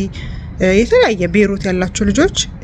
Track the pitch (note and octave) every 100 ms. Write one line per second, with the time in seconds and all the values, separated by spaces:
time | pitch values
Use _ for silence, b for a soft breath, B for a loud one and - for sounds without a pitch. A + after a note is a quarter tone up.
0 | F#3+ B B B B - F#3 F#3+ A#3 A#4+
1 | G#4 G3+ F3 G3 G3+ G3 F#3+ F3+ F3+ -
2 | G#3 G3+ F4+ - - -